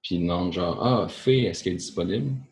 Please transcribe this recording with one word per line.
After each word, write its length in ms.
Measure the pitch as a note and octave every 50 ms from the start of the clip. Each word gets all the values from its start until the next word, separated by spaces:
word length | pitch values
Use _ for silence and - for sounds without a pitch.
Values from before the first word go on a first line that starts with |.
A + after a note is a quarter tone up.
puis 140 | - - F#2
il 60 | F2
demande 300 | F2 E2+ F2 F2 F2+ F2+
genre, « 280 | E2 F2+ F2+ E2+ D#2+ - -
Ah, 240 | B2 B2+ A2+ F2
Faye, 380 | E2 - - - C3 C3 C3 B2
est-ce 180 | F#2+ E2 - -
qu'elle 100 | F#2 F2+
est 40 |
disponible ? » 540 | F2+ - - - F#2 E2+ F2+ F#2+ A#2 C#3+ C#3 C3+ C3 - -